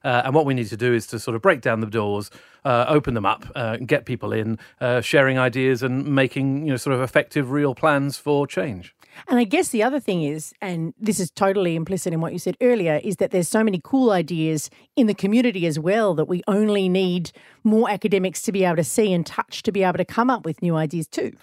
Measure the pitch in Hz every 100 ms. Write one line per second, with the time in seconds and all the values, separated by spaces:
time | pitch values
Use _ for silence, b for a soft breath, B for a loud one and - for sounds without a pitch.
0 | 139 123 127 147 139 131 107 107 123 117
1 | - 113 - 117 190 151 127 113 110 110
2 | 104 101 104 B B B 139 120 - 151
3 | 143 117 98 113 - 143 113 113 131 147
4 | - 120 104 110 110 113 B - 127 123
5 | 110 151 135 131 127 127 131 127 127 127
6 | 143 135 131 143 135 139 156 127 143 127
7 | 127 151 147 151 127 143 147 120 160 143
8 | 143 - 147 143 143 - 170 92 90 _
9 | B B - 247 220 320 330 220 226 285
10 | - 180 147 156 - - 196 170 160 -
11 | 220 190 185 - 196 196 175 165 165 190
12 | 185 165 165 175 185 180 247 233 165 151
13 | - 180 - 190 175 220 220 185 - 262
14 | 247 185 160 170 160 156 - b b -
15 | 220 202 196 226 247 190 165 156 156 214
16 | 208 160 151 180 - 202 214 202 185 185
17 | 185 180 165 b b b 220 220 226 202
18 | 214 196 185 - - 190 185 165 160 -
19 | 214 180 - - - - - 196 185 180
20 | 190 - 247 262 160 156 175 160 156 170
21 | 156 - 381 -